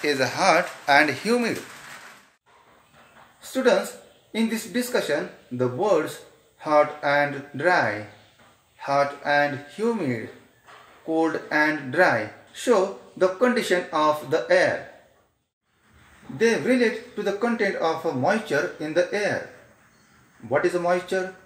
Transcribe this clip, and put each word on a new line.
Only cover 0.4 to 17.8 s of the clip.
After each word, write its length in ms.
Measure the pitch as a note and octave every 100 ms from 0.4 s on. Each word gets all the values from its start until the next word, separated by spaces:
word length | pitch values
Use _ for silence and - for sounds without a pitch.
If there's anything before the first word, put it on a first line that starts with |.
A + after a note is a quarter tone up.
| F#3 E3 F3+ - -
and 240 | C#3+ D3+
humid. 500 | B2+ G#3+ A#3+ A3+ A#2 - - - - - - _ _ _ _ _ _ _ _ - - - _
Students, 560 | - C4 B3 F#3+ - - - _ _
in 160 | G#3+ A3+
this 220 | A3 -
discussion, 580 | A3+ A#3+ G#3+ D#3+ D3 F#3 - -
the 160 | B2 B2+
words 520 | B2 G#3 E3 D#3 - - _ _ _
hot 380 | D#3 D3+ D3 -
and 420 | D3 C#3+ C#3+ C#3 C3+
dry, 520 | C3 E3 F3 A#2+ G#2 G#2+ - - _ - _ _ _
hot 360 | - C#3 C#3 -
and 360 | D3 D3 C#3+ C3 - -
humid, 540 | A3+ A3+ D3 A2+ G#2+ - _ _ - - - -
cold 340 | - D#3+ D#3+ D3+ -
and 420 | D3+ D3+ D3+ B2+
dry 380 | D3 F3 A#2 G#2+ - -
show 440 | - - G#3+ G3 - - -
the 120 | F#3
condition 560 | F#3+ B3 A3+ - F3+ -
of 380 | D#3 D3+ - C#3
the 160 | D#3 -
air. 460 | F#3 D3 F#2 - - _ _ _ _ _ _ _ _ _ _ - - -
They 280 | C3+ A3+ F#3+
relate 560 | F3 B3+ A3+ - - -
to 60 |
the 120 | G3+
content 420 | G3 A#3+ A3 G3
of 400 | F3+